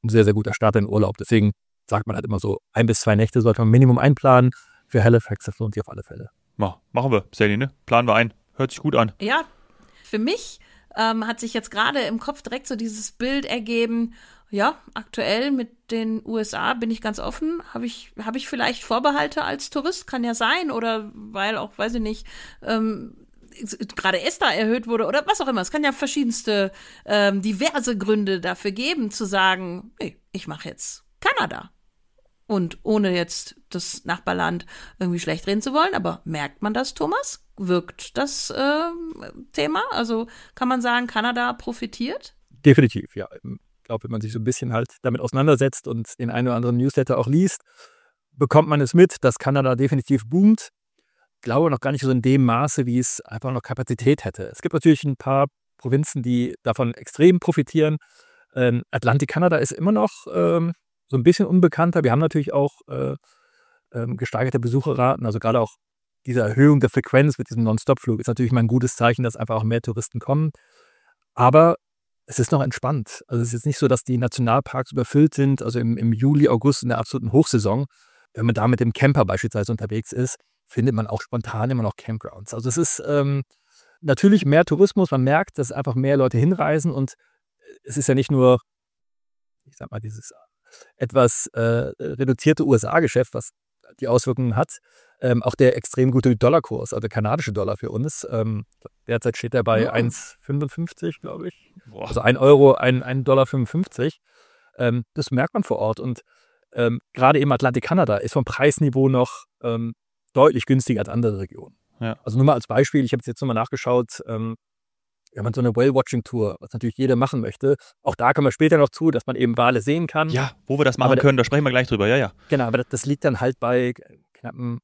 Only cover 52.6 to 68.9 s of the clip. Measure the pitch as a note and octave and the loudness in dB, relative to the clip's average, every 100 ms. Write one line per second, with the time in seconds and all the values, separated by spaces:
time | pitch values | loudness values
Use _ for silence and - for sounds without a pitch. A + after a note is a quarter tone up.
52.6 | C#3+ - B2 A#2+ B2 - - A2 C3 B2+ | 0 -2 -2 0 -2 -6 -12 -10 -8 -8
53.6 | - - B2+ B2 A#2+ D3 - - F2+ - | -8 -8 -6 -2 2 2 0 -10 -12 -8
54.6 | E3+ D#3 E3 D3+ C#3+ C3 - C3+ C#3+ _ | -4 0 4 4 2 -6 -2 0 0 _
55.6 | _ _ B2+ C3+ D3+ D3 A#2+ B2 B2 - | _ _ -2 0 0 -4 -2 -2 -2 -6
56.6 | - A2+ A#2+ - - - E3 F3+ - D#3 | -6 -2 -4 -4 -10 4 6 6 2 0
57.6 | C3+ D#3+ D3+ D#3 _ _ _ _ _ - | 0 0 0 -2 _ _ _ _ _ 0
58.6 | B2 A#2+ - A#2+ A#2 C3+ C3 - F3+ D#3+ | 2 0 -2 -4 2 2 0 0 2 2
59.6 | A#2+ - F3+ G#3+ G#3+ - - F3+ E3+ E3+ | -2 -2 0 2 0 -4 -8 0 2 2
60.6 | E3+ E3+ _ _ - C3+ B2+ F3 G3 F3+ | 0 -6 _ _ -4 0 4 4 4 4
61.6 | F3 - E3+ E3+ C3+ B2+ D#3+ D#3+ C#3 C#3 | 4 2 0 2 2 2 0 -2 -2 -2
62.6 | C#3+ _ - C3+ - C#3 _ _ _ _ | -2 _ -12 -6 -6 -6 _ _ _ _
63.6 | _ _ _ B2 A#2 G#2 B2+ A2 C3 B2+ | _ _ _ -10 -8 -6 -6 -4 -2 -2
64.6 | A#2 C3 C#3+ C3 B2 C#3 A#2 G#2+ A2+ A#2+ | 0 -2 -2 0 0 0 -2 -2 0 0
65.6 | A2 - _ _ _ _ - B2 A2 A2 | 0 -4 _ _ _ _ -4 -2 0 6
66.6 | C#3+ D3 A#2+ - - C3 D3 - - A2+ | 6 6 4 0 2 4 4 0 -6 -2
67.6 | A2+ A2 - C3+ - A2 - A#2 A#2+ B2 | 0 0 0 -2 0 -2 -2 -2 2 2
68.6 | A#2 B2+ B2 | 2 2 0